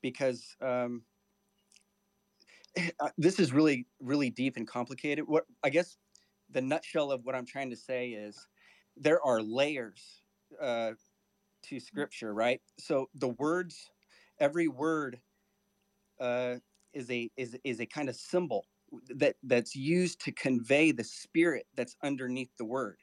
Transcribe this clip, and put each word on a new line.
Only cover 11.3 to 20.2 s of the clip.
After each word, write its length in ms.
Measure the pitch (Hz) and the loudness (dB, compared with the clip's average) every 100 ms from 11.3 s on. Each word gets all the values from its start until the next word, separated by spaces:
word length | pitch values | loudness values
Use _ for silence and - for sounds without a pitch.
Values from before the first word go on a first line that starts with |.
| _ _ _ | _ _ _
to 160 | - - | -12 -12
scripture, 540 | - - 143 - 113 | -10 -8 -8 -6 -6
right? 260 | 107 117 127 _ _ | 0 2 2 _ _
So 300 | - 147 131 | -2 -2 -2
the 140 | 143 131 | -4 -4
words, 600 | 123 147 175 180 - - _ _ _ _ _ | -2 0 0 -2 -10 -20 _ _ _ _ _
every 300 | 143 160 165 | 0 2 -2
word, 520 | 127 156 160 139 123 _ _ _ _ _ _ _ _ _ _ | 0 0 0 -4 -10 _ _ _ _ _ _ _ _ _ _
uh, 360 | 123 123 123 123 _ _ _ | -2 0 -2 -6 _ _ _
is 180 | 147 123 | -12 -6
a, 200 | 123 117 - | -4 -4 -6
is, 200 | 127 123 | -8 -6
is 160 | 139 113 | -6 -4
a 60 | 117 | -6
kind 220 | - 139 | -6 -6
of 80 | 120 | -6
symbol 500 | - 180 175 104 - _ _ - - 139 | -2 0 0 -4 -4 _ _ -18 -14 2
that, 200 | 143 - | 2 2
that's 320 | 131 123 117 | 2 2 2
used 460 | 139 135 175 180 - | -4 2 4 2 -2